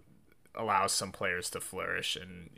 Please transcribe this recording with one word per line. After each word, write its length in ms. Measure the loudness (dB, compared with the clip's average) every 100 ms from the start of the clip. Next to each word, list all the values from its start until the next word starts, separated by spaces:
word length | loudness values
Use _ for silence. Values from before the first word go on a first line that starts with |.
| -20 -20 -20 -20 -14 -4
allows 360 | 4 6 6
some 200 | 4 -2
players 380 | 0 0 0 -2
to 80 | -6
flourish 560 | -6 -4 -2 0 -2 -4
and, 340 | -6 -14 -16